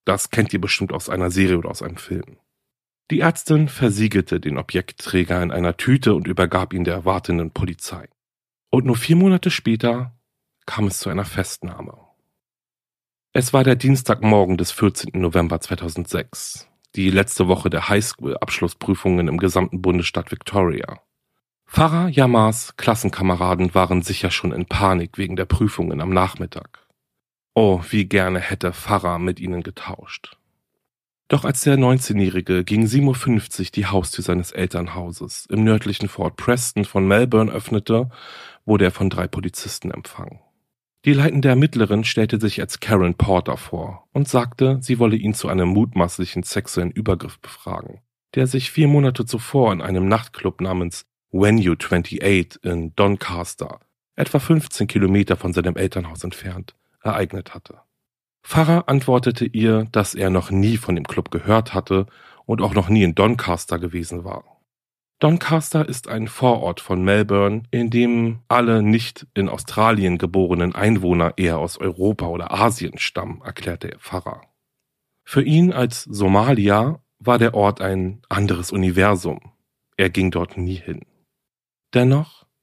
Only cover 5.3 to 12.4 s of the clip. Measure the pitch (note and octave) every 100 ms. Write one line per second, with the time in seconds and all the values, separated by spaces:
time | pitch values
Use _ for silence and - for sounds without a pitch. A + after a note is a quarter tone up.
5.3 | F2+ F2 F2+ F2 E2+ - C3 A#2 F2+ -
6.3 | F#2 F2 F#2 F#2 F#2+ F2 F2 F2+ F#2+ -
7.3 | E2+ E2 - F#2+ E2+ - F2 - _ _
8.3 | _ _ _ _ B2+ C3 A#2 - E3 F#3+
9.3 | F#3 F3+ - - A2+ A#2+ A#2+ B2+ - _
10.3 | _ _ _ - - G#2 F#2 G2 E2+ G2+
11.3 | - F#2 - F2+ E2+ - - _ _ _
12.3 | _